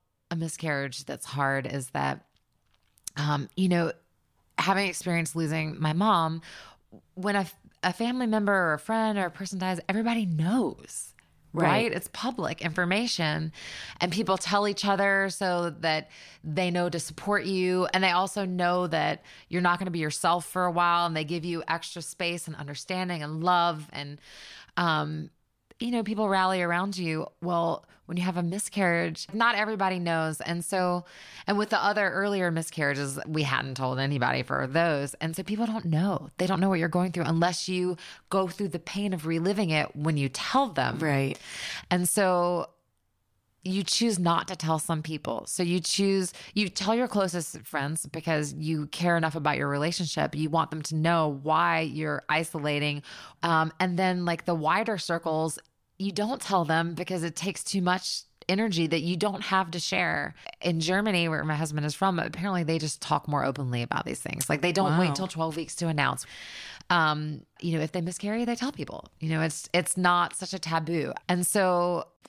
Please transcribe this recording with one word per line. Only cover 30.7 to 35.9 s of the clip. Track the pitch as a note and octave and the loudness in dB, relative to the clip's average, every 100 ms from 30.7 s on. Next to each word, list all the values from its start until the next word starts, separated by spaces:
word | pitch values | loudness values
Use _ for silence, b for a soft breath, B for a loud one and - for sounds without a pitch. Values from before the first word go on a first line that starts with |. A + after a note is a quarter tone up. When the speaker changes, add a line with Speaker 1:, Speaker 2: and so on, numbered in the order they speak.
| F#3+ F3+ F3 F3 B B B - | 0 2 0 -4 B B B -2
Speaker 1:
and | G3+ | 0
with | G#3 | 2
the | G3+ | 2
other | G3+ G#3 G3 | 2 2 2
earlier | F#3+ G3+ G3 F3+ | 2 0 2 2
miscarriages, | E3 D#3+ - C#3+ C#3 C#3 C#3 - | 0 -4 0 0 0 -2 -6 -4
we | D#3 | 0
hadn't | C#3 C3 C3+ B2+ | 2 0 -2 -4
told | C3 C3 | -2 0
anybody | C3+ C#3+ B2 C3 | 0 2 2 0
for | B2+ C3+ C3 | 0 -2 0
those. | D#3 E3+ C#3+ C#3+ - | 2 2 0 -2 -6
And | D#3+ E3 | -6 -6
so | |
people | F3+ G#3+ A#3 | -6 -2 -2
don't | A3 | -2
know. | E3 | 0